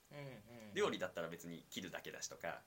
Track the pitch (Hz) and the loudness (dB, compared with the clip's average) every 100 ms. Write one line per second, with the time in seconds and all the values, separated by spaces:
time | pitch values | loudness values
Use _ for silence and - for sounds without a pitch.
0 | - 143 139 117 104 120 107 147 196 104 | -12 -8 -6 -8 -10 -10 -2 6 6 6
1 | 92 87 82 85 85 82 - - 92 80 | 2 2 0 0 -4 -6 -4 -2 -2 -2
2 | 80 78 - 67 85 73 | -4 -2 -4 -2 -2 -2